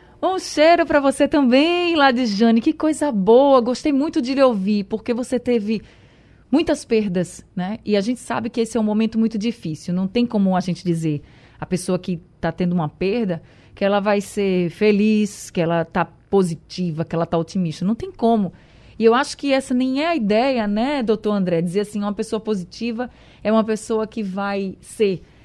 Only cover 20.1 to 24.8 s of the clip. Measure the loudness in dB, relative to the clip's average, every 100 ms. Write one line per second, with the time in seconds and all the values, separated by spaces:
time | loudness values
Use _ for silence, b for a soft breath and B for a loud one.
20.1 | -2 0 0 0 0 -2 -2 -2 -2 -2
21.1 | -2 0 -2 0 -2 -2 -4 -4 -6 -6
22.1 | -6 -6 -6 -4 -6 -6 -8 -8 -6 -10
23.1 | b b b 0 0 0 -4 -2 -4 -4
24.1 | -6 -6 -6 -4 -4 -6 -10